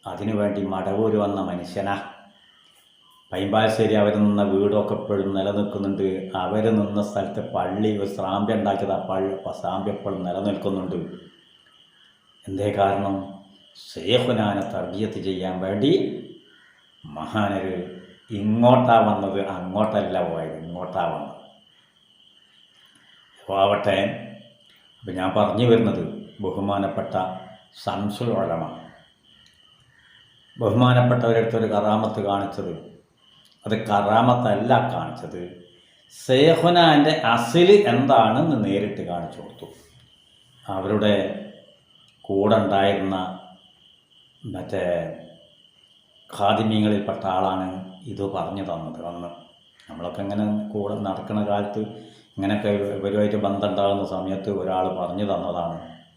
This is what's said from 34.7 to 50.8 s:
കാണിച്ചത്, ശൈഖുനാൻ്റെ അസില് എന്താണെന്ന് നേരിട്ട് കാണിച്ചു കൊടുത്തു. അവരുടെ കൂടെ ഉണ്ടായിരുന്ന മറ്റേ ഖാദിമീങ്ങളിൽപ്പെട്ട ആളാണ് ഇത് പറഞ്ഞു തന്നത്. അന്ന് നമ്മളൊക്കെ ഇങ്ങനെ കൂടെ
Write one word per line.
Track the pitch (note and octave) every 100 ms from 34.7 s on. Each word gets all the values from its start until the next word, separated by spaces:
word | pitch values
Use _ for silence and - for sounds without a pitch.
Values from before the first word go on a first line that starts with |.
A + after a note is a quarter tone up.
| A#2+ G#2+
കാണിച്ചത്, | F2+ D#2+ - - F2+ F2 - - _ _ _ _ - -
ശൈഖുനാൻ്റെ | C3 D3+ E3 E3 F3 E3 D3 D3
അസില് | D3+ A2+ A#2 A#2 E3 F3+ G#3 A#2+
എന്താണെന്ന് | A#2+ C3+ B2 A2 A2+ E3 B2+
നേരിട്ട് | G2+ G2 G#2 -
കാണിച്ചു | F2 F2 E2 -
കൊടുത്തു. | - - F2 - - _ _ _ _ _ _ _ -
അവരുടെ | F#2+ F#2+ G#2 G#2 G2 F2 - - - - _ _ _ _ _
കൂടെ | - G2 G#2 A2
ഉണ്ടായിരുന്ന | G2 G2 G2 G2 F#2+ F#2 F#2 F#2 - - _ _ _ _ _ _ _ _
മറ്റേ | - F2+ - G2 F2+ F2 E2 - - - _ _ _ _ _ _ _ _ _
ഖാദിമീങ്ങളിൽപ്പെട്ട | - G2+ G#2+ G#2+ G#2+ G#2+ G#2 G2 F#2+
ആളാണ് | F#2+ F#2 F#2+ F#2 F#2 F#2 - - -
ഇത് | F#2+ G2
പറഞ്ഞു | F#2+ F#2 G2
തന്നത്. | F2+ E2+ D#2+ E2 E2+
അന്ന് | F2 F2 E2+ - _ _ _ -
നമ്മളൊക്കെ | D#2+ F2 F#2+
ഇങ്ങനെ | G2 G#2 G#2 G#2 -
കൂടെ | G#2